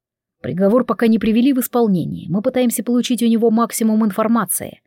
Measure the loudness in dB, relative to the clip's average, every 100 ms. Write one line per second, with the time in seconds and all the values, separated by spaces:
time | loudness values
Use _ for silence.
0 | _ _ _ _ -8 -2 2 2 0 0
1 | 2 2 2 2 2 0 -2 0 0 0
2 | -2 -8 -4 -4 -2 0 0 -2 -2 -2
3 | 0 0 2 2 2 2 0 0 0 2
4 | 0 0 0 0 0 -6 -10 -14